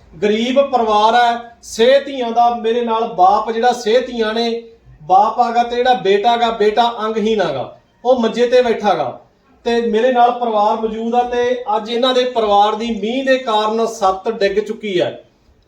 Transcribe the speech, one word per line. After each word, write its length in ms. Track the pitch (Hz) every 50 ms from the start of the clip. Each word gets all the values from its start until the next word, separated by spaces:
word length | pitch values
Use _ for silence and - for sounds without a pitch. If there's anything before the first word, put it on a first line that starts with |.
| _ _ - 160
ਗਰੀਬ 380 | 185 208 214 220 233 254 254 277
ਪਰਿਵਾਰ 540 | 277 277 269 240 226 220 214 208 208 226 233
ਹੈ, 420 | 240 240 233 233 233 - - - _
ਛੇ 380 | - - - - 226 247 269 277
ਧੀਆਂ 300 | 277 285 277 269 240 233
ਦਾ 240 | 233 233 240 240 240
ਮੇਰੇ 300 | 220 214 226 233 247 240
ਨਾਲ 300 | 226 226 220 226 - -
ਬਾਪ, 360 | 170 180 190 202 214 220 220
ਜਿਹੜਾ 220 | 226 226 233 247
ਛੇ 280 | 233 - - 208 226 254
ਧੀਆਂ 340 | 247 254 240 233 220 214 220
ਨੇ, 280 | 226 233 233 226 233 233 - - _ _ - - -
ਬਾਪ 380 | 156 151 185 190 208 226 226 240
ਹੈਗਾ 220 | 240 233 226 233
ਤੇ 140 | 233 233 240
ਜਿਹੜਾ 180 | 240 247 254 247
ਬੇਟਾ 380 | - 175 196 196 202 202 240
ਹੈਗਾ, 180 | 233 233 240 233
ਬੇਟਾ 440 | 226 226 208 214 208 240 233 233 233 202
ਅੰਗਹੀਣ 400 | 208 220 220 226 202 220 220 208
ਹੈਗਾ, 380 | 180 165 139 131 117 - - - _ _ _ _ -
ਉਹ 160 | 240 262 247
ਮੰਜੇ 260 | 226 220 - 226 240
ਤੇ 160 | 240 247 247
ਬੈਠਾ 300 | 247 233 220 - 208 208
ਹੈਗਾ 280 | 180 156 143 117 - - - _ _ _ _ _ _ _ -
ਤੇ 160 | 240 233 233
ਮੇਰੇ 320 | 226 214 208 220 233 262
ਨਾਲ 200 | 247 240 240 240
ਪਰਿਵਾਰ 480 | 226 240 240 233 220 208 208 220 226 220
ਮੌਜੂਦ 340 | 226 220 214 226 226 233 233
ਆ। 80 | 247
ਤੇ 420 | 247 247 247 240 240 247 254 240 247 208 214
ਅੱਜ 140 | 220 208 214
ਇਹਨਾਂ 240 | 240 233 247 262 254
ਦੇ 100 | 254 254
ਪਰਿਵਾਰ 500 | 247 - 233 214 208 202 202 208 214 208
ਦੀ 160 | 208 226 233
ਮੀਂਹ 340 | 226 196 190 220 247 269 269
ਦੇ 120 | 269 262 254
ਕਾਰਨ 480 | 254 240 220 214 214 214 220 226 226
ਛੱਤ 440 | - - - 196 190 185 190 - 233
ਡਿੱਗ 340 | 220 196 196 196 196 208 208
ਚੁੱਕੀ 360 | - 220 - - 208 190 170
ਹੈ। 240 | 147 120 120 - - _ _ _ _ _ _ _ _